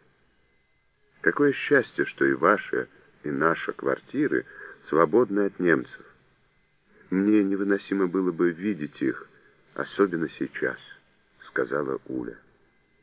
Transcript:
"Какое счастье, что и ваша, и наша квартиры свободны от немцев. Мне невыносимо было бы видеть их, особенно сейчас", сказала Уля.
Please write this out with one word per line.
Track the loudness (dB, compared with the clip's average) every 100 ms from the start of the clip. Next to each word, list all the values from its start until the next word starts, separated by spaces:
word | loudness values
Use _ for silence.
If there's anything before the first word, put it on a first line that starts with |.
| _ _ _ _ _ _ _ _ _ _ _ _
"Какое | -2 2 2
счастье, | 2 2 2 2 -2
что | -4 0 0
и |
ваша, | 4 4 2 0 -4 -6 _ _ _
и | -8
наша | 0 0 0 -4
квартиры | -6 -4 -4 -4 -4 0 -2 -4 -12 -20 -20 -2
свободны | 2 4 4 2 0 -2
от | 0
немцев. | 2 2 0 -14 -20 _ _ _ _ _ _ _ _ _ -4
Мне | 0 4 4
невыносимо | 4 0 0 0 0 -2 0
было | 0 0
бы | 0 0
видеть | 0 -4 -4 -8 -4
их, | -4 -4 -12 _ _ _ _
особенно | -10 -10 0 0 0 -6 -6
сейчас", | -8 -6 -6 -6 -14 -20 _ _ _ _ -8
сказала | -4 -2 -2 -4 -6 -6
Уля. | -8 -8 -12 _ _ _ _ _ _